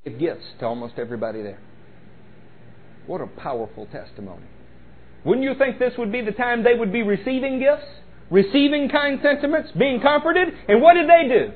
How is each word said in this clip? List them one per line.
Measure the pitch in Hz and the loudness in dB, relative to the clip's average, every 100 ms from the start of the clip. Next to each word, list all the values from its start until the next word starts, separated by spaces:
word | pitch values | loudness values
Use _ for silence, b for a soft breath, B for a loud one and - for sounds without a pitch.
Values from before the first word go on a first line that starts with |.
Gave | 139 120 | -14 -6
gifts | 165 127 - - | -6 -6 -16 -8
to | |
almost | 117 120 117 - | -6 -6 -10 -10
everybody | 117 120 113 110 | -10 -6 -8 -8
there. | 104 95 - - - - - - - - - - - - - - | -12 -14 -20 -20 -20 -20 -20 -20 -20 -20 -20 -20 -20 -20 -20 -20
What | - - | -12 -10
a | 113 | -10
powerful | - 156 123 107 - 104 | -12 -8 -8 -8 -12 -16
testimony. | 135 - - 98 87 92 - - - - - - - | -16 -16 -16 -16 -16 -20 -20 -20 -20 -20 -20 -20 -10
Wouldn't | - 240 | -2 0
you | 269 | 0
think | 262 269 - | -2 -2 0
this | 247 247 | -4 -2
would | 226 | -6
be | 247 | -4
the | 214 | -6
time | 208 247 240 | -4 -2 0
they | 226 | 2
would | 233 214 | 2 0
be | 233 | -2
receiving | 208 202 254 262 269 262 | -2 -2 -2 -4 -4 0
gifts? | 269 294 - - - b b | 0 0 -6 -20 -20 b b
Receiving | 185 202 285 285 294 277 | 2 4 2 2 2 0
kind | 294 285 269 | 0 0 0
sentiments? | 294 285 285 311 - 160 | 0 0 0 -2 -4 0
Being | 269 247 | 0 2
comforted? | 277 294 311 349 359 B - | 2 2 2 0 0 B 2
And | 214 | 6
what | 311 | 6
did | 349 311 | 6 6
they | 339 269 | 6 6
do? | 233 110 | 0 0